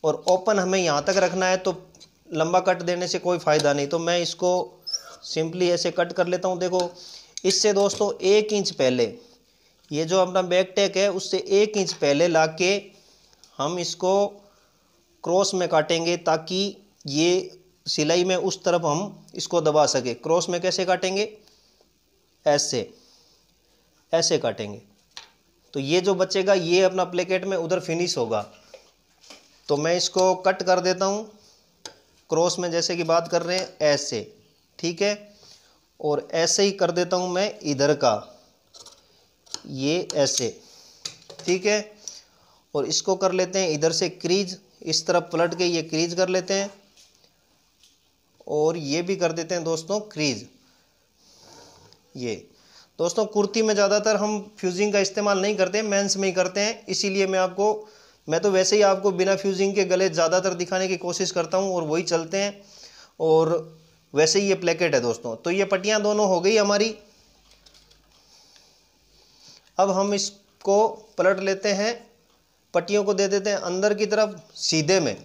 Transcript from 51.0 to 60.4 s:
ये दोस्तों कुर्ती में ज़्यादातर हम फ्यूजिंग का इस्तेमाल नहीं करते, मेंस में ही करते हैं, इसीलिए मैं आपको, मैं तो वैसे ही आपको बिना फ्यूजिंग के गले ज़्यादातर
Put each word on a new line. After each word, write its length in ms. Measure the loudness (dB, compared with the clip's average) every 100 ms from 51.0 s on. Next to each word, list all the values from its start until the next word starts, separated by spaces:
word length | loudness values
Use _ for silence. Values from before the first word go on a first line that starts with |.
| _ _ _ _ -20 -20 -20 -20 -20 _ _ -10
ये 180 | -8 -8 -12 _ _ -20 -20 _
दोस्तों 260 | -4 -2 -2
कुर्ती 360 | 0 0 0
में 100 | 0
ज़्यादातर 420 | 2 4 2 2 0
हम 220 | 0 -4 -8 -6
फ्यूजिंग 340 | -6 -2 0
का 60 | 0
इस्तेमाल 400 | 0 -2 0 0
नहीं 140 | 0 0
करते, 260 | 0 0
मेंस 340 | 0 -2 0 -2
में 100 | -2
ही 40 |
करते 260 | 0 -2 0
हैं, 240 | -4 -4 -8
इसीलिए 400 | -4 -2 0 0
मैं 120 | 2
आपको, 500 | 0 0 0 0 -8 -20 -20 _ -4
मैं 120 | 0
तो 100 | 2
वैसे 260 | 2 4 4
ही 60 |
आपको 260 | 4 4 0
बिना 240 | 0 0 0
फ्यूजिंग 380 | -2 0 0
के 100 | 0
गले 240 | 0 2 2
ज़्यादातर 440 | 2 2 2